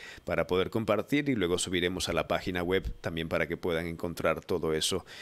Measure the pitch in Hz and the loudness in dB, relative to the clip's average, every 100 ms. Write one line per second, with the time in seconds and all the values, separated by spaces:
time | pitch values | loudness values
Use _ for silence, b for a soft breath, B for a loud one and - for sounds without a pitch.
0 | B B - 85 80 90 - 113 107 104 | B B -2 0 2 2 2 0 2 2
1 | - 143 143 120 87 87 - 90 90 90 | 2 0 2 2 2 2 0 0 0 0
2 | 87 82 - 85 - 90 87 95 - - | -2 0 0 0 0 -2 0 0 0 -6
3 | - 82 82 87 80 82 92 82 85 82 | -6 -4 -2 0 0 -2 0 0 -2 -4
4 | 87 82 85 80 - 90 78 78 - 92 | -6 -2 0 0 0 0 2 2 2 -2
5 | - B | -6 B